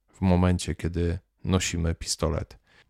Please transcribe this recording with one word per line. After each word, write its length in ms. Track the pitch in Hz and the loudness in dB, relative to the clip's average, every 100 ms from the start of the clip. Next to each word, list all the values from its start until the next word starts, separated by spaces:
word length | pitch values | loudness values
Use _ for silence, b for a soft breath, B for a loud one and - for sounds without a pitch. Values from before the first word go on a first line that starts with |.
| _ | _
w 80 | _ | _
momencie, 540 | 95 90 90 90 - | 2 4 4 2 -2
kiedy 440 | 80 85 87 85 85 - _ | -4 -4 -2 -2 -4 -10 _
nosimy 500 | - 92 - 85 82 | -2 0 0 -2 -2
pistolet. 640 | 80 - - 78 - - - b b | -4 -6 -4 -2 -2 -6 -16 b b